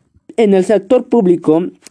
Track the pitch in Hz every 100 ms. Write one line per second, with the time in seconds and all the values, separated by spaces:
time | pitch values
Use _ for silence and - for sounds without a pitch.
0 | _ _ - - 208 190 185 202 - 247
1 | 247 233 175 165 151 165 180 - -